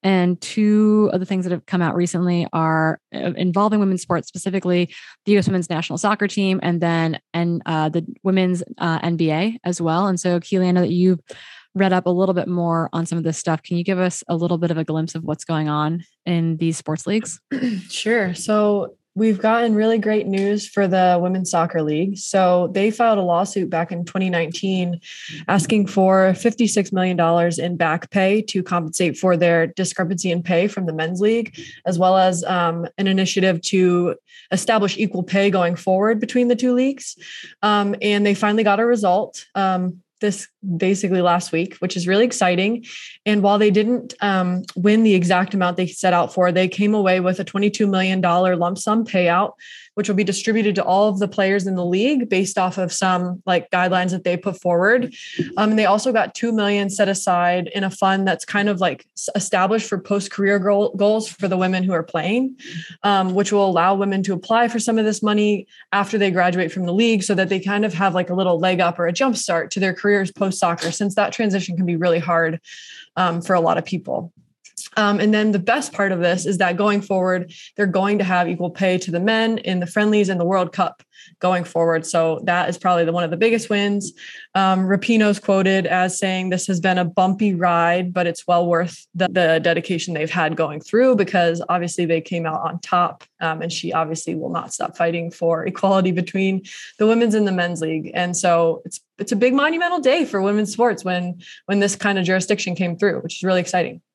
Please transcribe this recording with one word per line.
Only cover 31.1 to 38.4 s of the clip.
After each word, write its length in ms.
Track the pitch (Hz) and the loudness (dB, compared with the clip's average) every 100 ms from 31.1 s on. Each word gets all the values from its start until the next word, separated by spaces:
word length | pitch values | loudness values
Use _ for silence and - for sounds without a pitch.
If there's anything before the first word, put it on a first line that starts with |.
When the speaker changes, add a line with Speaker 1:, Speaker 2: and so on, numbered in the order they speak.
| 180 | 0
Speaker 2:
league, 360 | 208 226 233 - - - - | 2 2 -2 -10 -20 -8 -4
as 120 | 175 | 2
well 200 | 185 190 | 4 6
as, 260 | 185 175 | 4 2
um, 420 | 175 185 170 165 170 - | -2 0 0 -2 -8 -2
an 100 | 196 | 0
initiative 540 | 190 190 - 190 170 | 2 2 2 2 0
to 520 | - 190 180 175 175 - _ - _ | 0 2 4 4 0 -4 _ -20 _
establish 460 | 190 - 220 202 - | -4 0 2 0 -2
equal 260 | 214 185 | -4 -4
pay 260 | 180 196 202 | -2 2 2
going 280 | 190 175 175 | 2 0 -2
forward 420 | - 190 208 226 | 0 2 2 0
between 300 | 226 247 247 | 0 0 2
the 60 | 240 | 2
two 160 | 254 | 2
leagues. 420 | 247 262 269 - - - - - - | 2 0 -2 -12 -16 -18 -20 -20 -4
Um, 340 | 208 208 202 202 | 0 2 0 -2
and 240 | 202 202 208 | 0 2 2
they 80 | |
finally 320 | 202 | 2